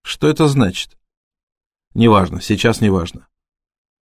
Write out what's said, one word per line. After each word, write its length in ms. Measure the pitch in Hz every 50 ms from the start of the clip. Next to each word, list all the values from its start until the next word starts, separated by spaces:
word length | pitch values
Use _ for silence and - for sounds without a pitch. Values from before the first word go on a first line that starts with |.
Что 260 | _ - - - -
это 200 | 151 151 - 160
значит?» 500 | 147 139 135 117 92 92 - - - _ _ _ _ _ _ _ _ _ _ _ _ _ _ _ _ _ _ _ _ _
«Неважно, 480 | - 117 117 107 98 92 78 - -
сейчас 400 | - - 107 92 - 120 110 -
неважно». 460 | 113 104 95 92 82 - - - _ _ _ _ _ _ _ _ _ _ _ _ _ _ _ _